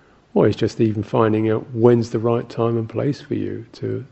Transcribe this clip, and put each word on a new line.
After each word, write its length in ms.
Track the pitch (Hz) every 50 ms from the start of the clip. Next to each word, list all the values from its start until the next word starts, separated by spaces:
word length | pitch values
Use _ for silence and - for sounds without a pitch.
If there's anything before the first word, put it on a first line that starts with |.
| _ _ _ _ _ _ -
Or 140 | 208 - 107
it's 80 | 101
just 240 | - 117 101 - -
even 220 | 117 110 104 107
finding 480 | 101 - - 123 113 110 107 110 110 110
out 160 | 110 117 - - 123
when's 340 | 113 113 120 120 117 110 110
the 100 | - 117
right 300 | 110 120 117 117 117 -
time 300 | - - 113 117 117 117
and 100 | 113 110
place 320 | - 117 120 143 139 -
for 140 | - - 117
you 320 | 104 101 98 101 107 113 - -
to, 280 | - 110 107 107 107 131 139